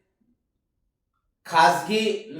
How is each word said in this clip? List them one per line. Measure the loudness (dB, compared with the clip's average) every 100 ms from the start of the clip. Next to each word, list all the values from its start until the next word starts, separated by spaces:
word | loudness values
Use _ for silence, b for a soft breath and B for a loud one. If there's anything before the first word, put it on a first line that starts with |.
| _ _ _ _ _ _ _ _ _ _ _ _ _ _ -4
खासगी | 2 4 2 -2 -2 -2 -4 -10 -6